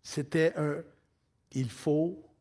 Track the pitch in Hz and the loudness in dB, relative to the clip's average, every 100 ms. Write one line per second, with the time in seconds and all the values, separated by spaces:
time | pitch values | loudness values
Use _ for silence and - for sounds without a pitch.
0 | - - 143 165 160 160 151 147 - _ | -6 -6 0 4 4 2 -2 -2 -8 _
1 | _ _ _ _ _ 135 127 - 160 151 | _ _ _ _ _ -4 -4 -2 0 2
2 | 165 202 - _ | 2 -4 -16 _